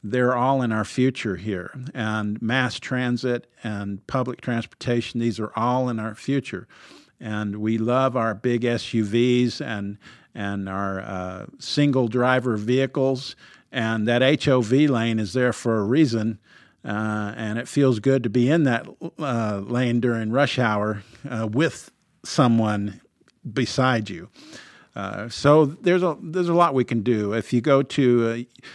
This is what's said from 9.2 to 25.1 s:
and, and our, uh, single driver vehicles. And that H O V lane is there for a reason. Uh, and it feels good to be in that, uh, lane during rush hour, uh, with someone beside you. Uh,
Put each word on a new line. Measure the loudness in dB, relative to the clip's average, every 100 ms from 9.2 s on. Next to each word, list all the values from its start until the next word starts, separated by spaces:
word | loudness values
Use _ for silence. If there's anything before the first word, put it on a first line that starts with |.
| 4 4 2 -2
and, | -8 -6 -6 -10 -16 -20 _ -8
and | -6 -6 -6
our, | -4 -4 -4
uh, | -6 -8 -8 -10 -14 -16
single | -6 2 2 2 0
driver | 2 2 2 2 -2
vehicles. | 0 0 0 0 0 0 -6 -16 -20 -20 _
And | -4 -2 0 2
that | 4
H | 4 4 4
O | 2
V | 4 4 4
lane | 2 0 0
is | -2
there | 0 0
for | 0 0 0
a |
reason. | 2 4 4 2 -2 -6 _ -20 _ _ -8
Uh, | -4 -2 -2 -4 -6
and | -6 -6
it | -4
feels | 2 4 4
good | 2 2
to | 2
be | 2 4
in | 4
that, | 2 0 -4 -14 -14 -8
uh, | -4 -2 -2 -4 -4
lane | -2 0 2
during | 0 0 -2
rush | 0 0 2
hour, | 0 0 -2 -4 -10 -18 -10
uh, | -6 -4
with | 0 -2 -2 -18 _ _ _
someone | -6 2 4 4 2 0 -4 -8 _ _ _ _ -8
beside | -4 -2 0 0 0 -4
you. | -10 -14 _ -20 -20 -20 -20 _ -12
Uh, | -8